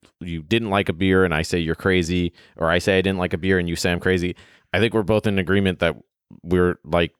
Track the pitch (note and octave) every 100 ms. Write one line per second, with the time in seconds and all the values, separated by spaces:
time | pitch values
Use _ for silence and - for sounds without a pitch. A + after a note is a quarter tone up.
0 | _ _ F2 E2 D#2 A2+ A2+ G2 G2 E2
1 | F#2+ F#2 F#2 D#2 E2 F2 D#2+ E2 G2 F#2
2 | E2 F2+ F2 - - - E2 F2 F#2+ F#2+
3 | F#2+ F#2+ F2+ E2+ F#2 F#2+ F2 E2+ F#2+ E2+
4 | F#2 F#2 F2 E2+ - _ _ F2+ A2+ A2
5 | F#2 G#2+ G#2+ G2 E2+ G2 G2 F2 E2+ B1
6 | - _ _ - E2+ F2+ F2+ - - E2+
7 | E2+ -